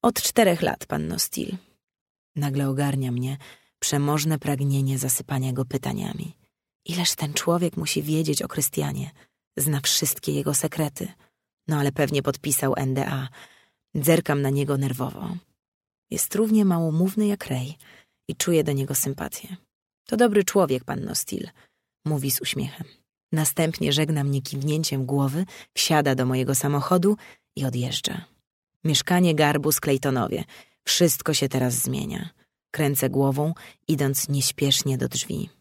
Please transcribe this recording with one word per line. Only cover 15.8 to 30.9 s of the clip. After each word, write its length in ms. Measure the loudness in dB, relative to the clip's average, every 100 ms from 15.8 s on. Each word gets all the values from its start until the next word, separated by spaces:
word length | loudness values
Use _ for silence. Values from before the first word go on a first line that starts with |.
| _ _ _
Jest 240 | -6 -4
równie 300 | 0 4 4
małomówny 640 | 6 4 2 2 2 2 0
jak 200 | 0 -2
Ray 300 | -4 -4 -10 -20 -20 _ _ -12
i 80 | -4
czuję 280 | 2 2
do 80 | 2
niego 220 | 0 0
sympatię. 640 | -2 -2 -4 -8 -10 -14 -16 _ _ _ _ -4
„To 100 | 2
dobry 280 | 4 4
człowiek, 400 | 4 2 2 0
panno 300 | -2 -6 -4
Steele”, 360 | -6 -6 -8 -10 _ _ _ _ _
mówi 260 | -4 -2 0
z 100 | 0
uśmiechem. 460 | 0 0 -4 -6 -14 _ _ _ _
Następnie 600 | 0 2 2 0 2 0
żegna 320 | 2 2 0
mnie 180 | 0 0
kiwnięciem 640 | -2 -4 -2 0 0 -2 0
głowy, 380 | 2 2 0 -4 -8 -12
wsiada 400 | -4 2 4 4
do 120 | 2 2
mojego 280 | 0 0
samochodu 640 | 0 2 0 2 4 4 0 -4 -20 _ -6
i 80 |
odjeżdża. 600 | -4 -2 -2 -4 -4 -8 -12 _ _ _ _ _
Mieszkanie 500 | 0 2 4 4 4
Garbus 460 | 6 4 4 0 0
Claytonowie. 640 | 2 0 2 0 0 -4 -8 -16 -20 _
Wszystko 500 | -2